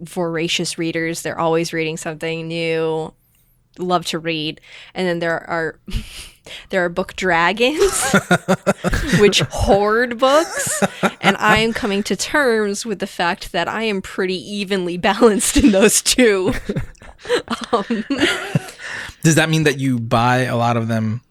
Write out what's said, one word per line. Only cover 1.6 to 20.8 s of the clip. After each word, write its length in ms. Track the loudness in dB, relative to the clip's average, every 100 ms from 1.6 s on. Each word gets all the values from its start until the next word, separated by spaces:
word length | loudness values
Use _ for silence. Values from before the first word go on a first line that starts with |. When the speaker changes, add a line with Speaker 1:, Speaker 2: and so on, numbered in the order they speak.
| 0
Speaker 1:
reading 240 | -4 -4 -6
something 500 | -8 -8 -6 -6 -6
new, 680 | -4 -2 0 -2 -2 -6 -12 _ _ _ _ _ -8
love 260 | -2 0 -2
to 120 | -6
read. 420 | -4 -4 -6 -8 -16 -20 -14
And 120 | -4 -2
then 120 | 0
there 280 | -2 -4 -4
are, 300 | -4 -4 -8 -6 -6 -6 -16
<laughs> 460 | -18 _ -20 -18 -4
there 140 | -2
are 60 | 0
book 260 | -2 -6 -2
dragons, 960 | 0 4 2 2 0 4 2 2 2
<laughs> 1040 | 2 2 0 2 -2 0 -2 0 -2 2 6
which 200 | 6 4
hoard 760 | 0 0 2 4 4 2 0 2
books. 640 | 4 4 2 -4 -4 -2 -2 0 -4 0
And 140 | 0 2
I 200 | 2 2
am 140 | 2
coming 300 | -2 -2 -2
to 140 | -2 -4
terms 680 | -2 2 2 2 0 -4
with 140 | -6 -6
the 80 | -6
fact 460 | -2 -2 -2 -4
that 160 | -4 -2
I 160 | -2
am 180 | -2 -4
pretty 340 | -6 -4 -2 -2
evenly 640 | -6 -6 -2 -2 -2 -2
balanced 580 | 0 4 4 4 2 4
in 140 | 6
those 300 | 6 6 4
two. 500 | 0 4 4 4 0 -2
<laughs> 60 | -4 -6 -6 -12 -20 -12 -4 -2 -2 -8 -2
Um, 320 | -2 -2 -4 -4 -2 0 -2 -2 -4 -4 -16 -14 -12 -12 -2
Speaker 2:
Does 100 | 0
that 140 | 2 2
mean 160 | 2
that 160 | 2 2
you 180 | 0 -2
buy 420 | 2 2 4 2
a 140 | 2 0
lot 200 | 0
of 100 | 0